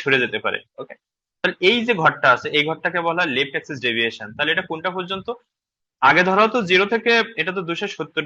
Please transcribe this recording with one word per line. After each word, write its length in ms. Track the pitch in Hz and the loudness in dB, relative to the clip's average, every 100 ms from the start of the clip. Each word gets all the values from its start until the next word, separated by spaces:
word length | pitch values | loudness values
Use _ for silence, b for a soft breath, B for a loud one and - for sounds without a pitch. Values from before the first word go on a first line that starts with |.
সরে 220 | 139 135 | 2 2
যেতে 140 | 117 107 | 2 -2
পারে, 140 | 104 95 - - | -4 -6 -10 -16
ওকে? 140 | - - _ _ _ - | -16 -16 _ _ _ -6
তাহলে 180 | 180 - 185 | -6 2 2
এই 100 | 240 226 | 2 0
যে 60 | 190 | 2
ঘরটা 260 | 156 135 139 | 0 2 2
আছে, 120 | 123 151 151 | 2 2 0
এই 80 | 151 | 0
ঘরটাকে 300 | 156 175 175 170 | -2 -4 -2 -2
বলা 140 | 170 | 0
হয় 120 | 170 127 | 0 0
লেফট 180 | 143 160 | -2 -4
অ্যাক্সিস 220 | - 135 120 | -8 -4 -2
ডেভিয়েশন। 420 | 113 113 110 107 | 0 -2 -4 -14
তাহলে 160 | 127 147 | -6 -2
এটা 100 | 160 180 | -2 -4
কোনটা 200 | 160 185 185 | -6 -6 -6
পর্যন্ত? 320 | 180 190 233 247 _ _ _ _ _ - 131 | -8 -8 -8 -12 _ _ _ _ _ 2 4
আগে 140 | 160 180 | 6 4
ধরা 140 | 196 220 | 4 4
হতো 120 | 247 175 | 2 2
জিরো 140 | 185 202 | 2 2
থেকে, 200 | 226 233 233 220 - | 0 2 0 0 -4
এটা 120 | 170 190 | -4 -4
তো 40 | 165 | -6
দুইশো 180 | 165 202 - | -6 -6 -8
সত্তর 260 | 151 160 | -6 -6